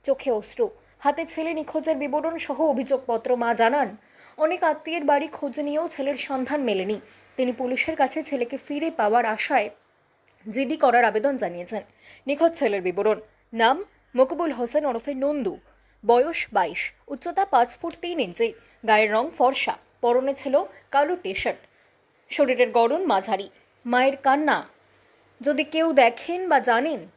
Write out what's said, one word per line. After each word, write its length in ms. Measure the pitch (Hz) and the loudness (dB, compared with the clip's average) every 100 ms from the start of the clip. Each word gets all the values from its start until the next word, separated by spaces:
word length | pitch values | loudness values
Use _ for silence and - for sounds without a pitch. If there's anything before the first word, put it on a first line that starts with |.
চোখে 280 | - 262 269 | -2 -2 0
অশ্রু, 380 | 220 208 - 226 - _ _ | -2 -4 -4 -4 -4 _ _
হাতে 260 | 277 294 320 | -2 -2 -6
ছেলে 280 | - 320 | -4 -4
নিখোঁজের 440 | 320 302 311 311 285 | -4 -4 -4 -2 -2
বিবরণ 400 | 285 294 311 330 | -2 -2 -4 -6
সহ 240 | - 269 | -8 0
অভিযোগপত্র। 720 | 320 262 254 262 262 226 247 247 | 0 0 0 -2 -2 -4 0 0
মা 180 | 233 | 0
জানান, 440 | 226 226 285 226 214 _ _ - - | 2 2 2 -2 -6 _ _ -20 -2
অনেক 260 | 311 359 | -2 2
আত্মীয়ের 400 | 339 302 320 330 | 0 0 -4 -2
বাড়ি 240 | 285 285 311 | 2 2 0
খোঁজ 320 | - 285 269 | -6 -8 -4
নিয়েও 280 | 294 294 330 | -4 -2 -4
ছেলের 280 | - 269 277 | -4 -4 -4
সন্ধান 460 | - 269 254 285 | -4 -4 -2 -2
মেলেনি। 380 | 247 190 202 202 - - _ - | 0 -2 -2 -4 -8 -20 _ -4
তিনি 140 | 254 | -2
পুলিশের 440 | 240 254 254 - 311 | -2 -4 -2 -2 0
কাছে 280 | 269 311 | 0 -2
ছেলেকে 340 | - 269 240 269 | -4 -4 -4 -6
ফিরে 340 | - 294 320 | -8 -4 -4
পাওয়ার 340 | 311 208 233 226 | 0 2 2 2
আশায় 440 | 220 - 269 208 - _ _ _ _ _ _ 214 | -4 0 0 0 -10 _ _ _ _ _ _ -8
জিডি 280 | 220 254 311 | -4 -4 2
করার 280 | 269 240 226 | 4 4 4
আবেদন 320 | 214 262 262 | 2 -2 -2
জানিয়েছেন। 440 | 185 175 180 214 - _ - - - | -6 -6 -8 -10 -10 _ -20 -12 -6
নিখোঁজ 260 | 285 330 | 2 2
ছেলের 280 | 330 254 202 | 2 -2 0
বিবরণ, 340 | 180 180 202 - - _ _ | -2 0 0 0 -4 _ _
নাম 300 | 226 226 294 415 _ _ 247 | 2 2 2 -4 _ _ 0
মকবুল 340 | 262 320 330 | 2 2 -4
হোসেন 340 | 240 240 302 294 | -4 -2 0 0
ওরফে 280 | 226 285 | -4 -6
নন্দু, 440 | 262 277 302 202 - _ _ _ _ 208 | -4 -2 -2 -4 -8 _ _ _ _ 2
বয়স 420 | 240 294 330 - | 4 4 -2 -2
বাইশ, 400 | 208 170 - - _ - | 0 0 -4 -10 _ -14
উচ্চতা 380 | 285 349 339 392 | -10 -6 -2 2
পাঁচ 320 | 262 240 - | 2 2 -4
ফুট 120 | 339 - | -10 -8
তিন 180 | 349 339 | -8 -4
ইঞ্চি, 340 | 196 175 226 - _ _ 226 | -4 -2 -4 -4 _ _ 2
গায়ের 260 | 214 220 | 4 4
রং 160 | 214 285 | 2 -2
ফর্সা, 480 | - 254 269 - - _ _ | 2 2 2 -4 -6 _ _
পরনে 320 | 240 240 269 | 2 2 0
ছিল 300 | 269 277 277 381 - _ | -4 0 0 0 -12 _
কালো 240 | 277 294 359 | 0 2 -2
টি-শার্ট, 440 | - 190 233 - _ _ _ _ _ _ _ | -4 -4 -4 -6 _ _ _ _ _ _ _
শরীরের 420 | - 277 240 247 | 0 2 4 2
গড়ন 340 | 233 233 311 359 | 4 2 2 0
মাঝারি। 440 | 196 196 196 196 _ _ _ 240 | 0 0 -4 -6 _ _ _ 0
মায়ের 320 | 247 262 277 | 2 2 2
কান্না, 480 | 269 285 302 190 - _ _ _ _ _ _ _ | 2 2 2 0 -2 _ _ _ _ _ _ _
যদি 220 | 247 285 | -2 -2
কেউ 300 | 294 320 330 | -2 0 4
দেখেন 560 | 269 240 233 - 359 370 | 6 6 4 -6 -6 2
বা 100 | 285 | 2
জানেন 400 | 233 233 302 262 170 | 4 2 0 -4 -10